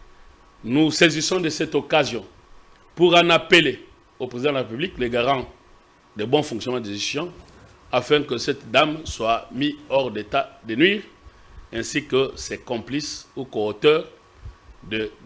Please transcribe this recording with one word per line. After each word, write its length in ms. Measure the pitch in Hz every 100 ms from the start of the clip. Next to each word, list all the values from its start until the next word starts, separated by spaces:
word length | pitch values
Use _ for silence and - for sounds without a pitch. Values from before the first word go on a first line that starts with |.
| - - - - - _
Nous 280 | 110 131 156
saisissons 500 | 151 170 151 147 185
de 80 | 165
cette 260 | 156 156
occasion 520 | 147 - 160 127 113 98 - _ - - - _
pour 200 | - 175 170
en 140 | 170
appeler 560 | 165 165 175 151 - - - _ _
au 80 | 127
président 240 | 120 135
de 60 | 139
la 60 |
République, 360 | 113 113 180 -
les 100 | 123
garants 400 | 120 120 135 117 - _ - _ _ _
des 120 | - 110
bons 160 | 147
fonctionnements 380 | 143 113 123 123
des 100 | 107
institutions, 420 | 101 - 139 175 175 - - - - -
afin 320 | 127 - 147
que 140 | 127 120
cette 340 | 131 139 113
dame 280 | 123 156 156 156
soit 420 | - 110 113 -
mise 260 | 120 143 147 -
hors 220 | 135 127
d'état 500 | 107 104 139 - -
de 100 | 113
nuire, 280 | 113 175 208 - - - - - - -
ainsi 320 | 117 117 151
que 280 | 143 131 135 -
ses 220 | - 104
complices 680 | - 117 110 135 147 - -
ou 120 | - 131
co-auteurs 600 | 117 107 104 151 156 180 - _ - - - - -
de 280 | - 107 107 -